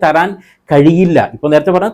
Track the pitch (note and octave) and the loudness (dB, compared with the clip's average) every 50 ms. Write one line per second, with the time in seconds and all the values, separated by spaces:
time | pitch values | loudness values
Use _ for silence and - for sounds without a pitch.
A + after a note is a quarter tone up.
0 | - D#3+ D#3 D#3+ F3 G3 G3 F#3 - _ _ _ _ - D#3 C#3+ C#3+ D#3 D#3+ F3 | -2 0 0 0 -2 -2 -6 -10 -18 _ _ _ _ -2 0 2 2 4 2 2
1 | F#3 F3 D#3+ C#3+ - - - - - D3+ D3+ D3+ D3 G3 F3+ F3+ F#3+ A3 | 2 0 0 0 -2 -2 -6 -8 -4 0 0 0 0 0 -2 -2 -2 -4